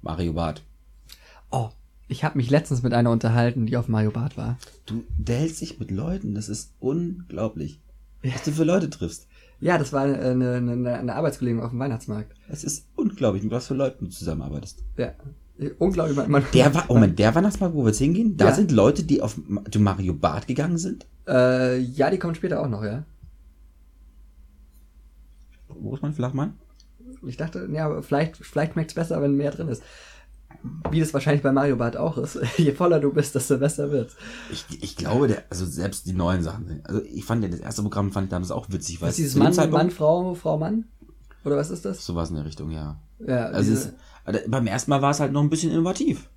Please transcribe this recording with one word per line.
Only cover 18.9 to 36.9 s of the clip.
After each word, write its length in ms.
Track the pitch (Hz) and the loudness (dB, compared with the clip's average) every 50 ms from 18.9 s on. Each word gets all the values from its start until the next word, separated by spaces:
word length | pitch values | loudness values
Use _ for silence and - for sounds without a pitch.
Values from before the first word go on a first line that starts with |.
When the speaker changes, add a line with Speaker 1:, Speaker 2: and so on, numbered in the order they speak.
| 147 - 165 | 4 2 2
Speaker 1:
die 180 | 156 143 - - | 2 2 2 2
auf 160 | 107 - 117 - - | -2 -6 -6 -6 -4
Ma-, 160 | 98 101 - - | -4 -4 -4 -2
zu 100 | - 104 | 2 4
Mario 320 | 107 101 95 98 98 90 87 | 4 4 4 0 -2 -2 -2
Barth 340 | 73 - 85 76 95 - | 2 0 0 0 0 -4
gegangen 300 | - 127 131 147 165 175 | -4 -2 0 0 0 0
sind? 300 | 165 170 - - - - - - - - | 0 -2 -4 -6 -8 -10 -20 -20 -18 -6
Speaker 2:
Äh, 520 | - - 127 127 127 127 127 127 127 127 127 | 2 4 6 6 6 6 4 2 2 2 0
ja, 300 | 127 120 123 147 135 151 | 0 -2 0 0 2 2
die 80 | 190 180 | 2 0
kommen 160 | 175 170 165 | -2 -4 -4
später 260 | 165 - 180 170 131 | -2 -2 -2 -2 0
auch 80 | 151 139 | 0 -2
noch, 160 | 113 101 107 | -2 -2 -4
ja. 220 | 104 107 131 151 - - - - - - - - - - _ - - _ _ - - - - - - _ - - - - - - - - - - - _ - - - _ - - - _ - - - - - - - - - - - | -4 -4 -6 -8 -12 -16 -20 -20 -20 -20 -20 -20 -20 -20 _ -20 -20 _ _ -20 -20 -20 -20 -20 -20 _ -20 -20 -20 -20 -20 -20 -20 -20 -20 -20 -20 _ -20 -20 -20 _ -20 -20 -20 _ -20 -20 -20 -20 -20 -20 -20 -20 -20 -20 -20
Speaker 1:
Wo 260 | - 82 - 104 120 | -16 -12 -8 -8 -8
ist 80 | 143 - | -6 -6
mein 100 | 147 151 | -6 -4
Flachmann? 420 | 151 123 123 131 135 143 208 214 - - - _ _ - - - - 240 247 254 - - | -4 -4 -4 -2 -2 -4 -4 -6 -10 -20 -20 _ _ -20 -20 -20 -20 -20 -20 -20 -16 -12
Speaker 2:
Ich 100 | 131 127 | -14 -8
dachte, 320 | - 151 165 - 185 185 - 143 | -8 -8 -8 -8 -8 -8 -6 -4
ja, 300 | 156 160 151 151 160 - | -2 -2 -2 -2 -4 -2
vielleicht, 340 | - 147 139 160 160 - | 0 0 0 0 0 -4
vielleicht 360 | - - - - 147 151 156 - | -10 -20 -6 -2 -2 -2 0 -2
schmeckt's 220 | 170 160 160 - | -4 -4 -4 -2
besser, 260 | - 165 160 165 156 143 | -4 -2 -2 0 0 2
wenn 140 | 143 143 | 2 2
mehr 140 | 139 143 143 | 2 0 0
drin 180 | 143 - 165 156 | -2 -4 -4 -4
ist. 140 | 120 - - - - - - - - - - - - - - - - - - - - - - - | -6 -6 -8 -18 -20 -20 -20 -20 -20 -20 -20 -20 -20 -20 -20 -20 -20 -14 -12 -12 -12 -8 -6 -2
Wie 100 | 151 160 | 0 2
das 140 | 160 160 - | 0 2 0
wahrscheinlich 280 | 139 131 160 147 143 143 | -2 0 2 2 2 2
bei 100 | 143 131 | 2 2
Mario 240 | 143 139 143 135 | 4 4 2 2
Barth 200 | 117 120 117 120 | 2 0 -2 -2
auch 220 | - 151 165 156 - | -2 -2 -2 -2 -2
ist. 200 | 127 151 - - - 117 | -6 -6 -4 -4 -4 -4
<laughs> 80 | - - | 2 4
Je 140 | 165 147 139 | 4 4 4
voller 260 | - 180 175 170 156 | 2 2 4 4 4
du 120 | 147 143 135 | 4 2 2
bist, 220 | 160 143 - - | 2 -2 0 0
desto 240 | 135 123 - 143 123 | -2 2 2 2 2
besser 320 | 135 147 151 - 147 143 | 2 0 0 0 -4 0
wird's. 260 | 147 135 113 - - - - - - - - - - | 0 -2 -2 -2 -8 -18 -18 -16 -16 -16 -14 -12 -12
Speaker 1:
Ich, 120 | - - - - - - | -12 -10 -12 -12 -10 -10
ich 140 | - - | -10 -8
glaube, 320 | - 87 82 104 123 147 127 | -6 -4 0 2 4 4 4
der, 160 | 107 - - - | 2 0 -2 -10
also 140 | - 85 92 | -6 -6 -4
selbst 420 | 90 69 69 87 98 95 - - | -4 -4 -4 -4 -4 -4 -6 -6
die 60 | - 92 | -4 -2
neuen 300 | 92 87 85 92 90 85 | 0 2 2 2 2 0
Sachen 240 | 80 80 110 - | -2 -4 -8 -10
sind, 200 | 87 80 73 - | -10 -10 -12 -8
also 160 | - | -4